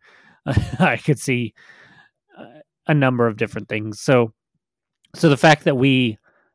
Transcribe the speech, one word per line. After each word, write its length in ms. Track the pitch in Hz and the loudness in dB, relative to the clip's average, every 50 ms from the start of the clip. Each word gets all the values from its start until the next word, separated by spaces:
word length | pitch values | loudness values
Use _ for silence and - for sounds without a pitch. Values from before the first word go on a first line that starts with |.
| _ _ _ _ | _ _ _ _
<laughs> 240 | _ _ _ _ _ | _ _ _ _ _
I 500 | - 110 - - - - - 180 151 120 | -2 -2 -2 -2 -2 -2 0 0 0 0
could 240 | 110 - - 139 - | -2 -2 -2 -2 -2
see, 360 | - - 127 120 120 104 - _ - - - - - _ _ _ _ _ _ _ _ _ _ | -2 -4 -4 -4 -4 -6 -10 _ -20 -20 -20 -20 -20 _ _ _ _ _ _ _ _ _ _
uh, 240 | - - - - 156 - _ _ _ _ | -20 -20 -20 -20 -20 -20 _ _ _ _
a 60 | - 156 | -2 0
number 340 | 147 135 131 127 120 120 | 2 2 0 0 0 0
of 80 | 117 104 | -2 -2
different 320 | 110 117 104 - 110 101 | -4 -6 -8 -6 -10 -10
things. 320 | - - 110 107 110 107 - | -8 -8 -8 -8 -10 -12 -6
So, 340 | - - 135 123 117 110 - _ _ _ _ _ _ _ _ _ _ _ _ _ _ _ - | 0 2 2 2 2 0 -4 _ _ _ _ _ _ _ _ _ _ _ _ _ _ _ -4
so 120 | - - | 0 2
the 100 | 160 143 | 2 4
fact 260 | - - 160 151 - - | 4 4 4 4 4 2
that 120 | 170 139 | 0 0
we 440 | 123 131 139 131 131 127 117 104 - _ _ _ _ _ _ | 2 2 2 2 2 0 0 -2 -6 _ _ _ _ _ _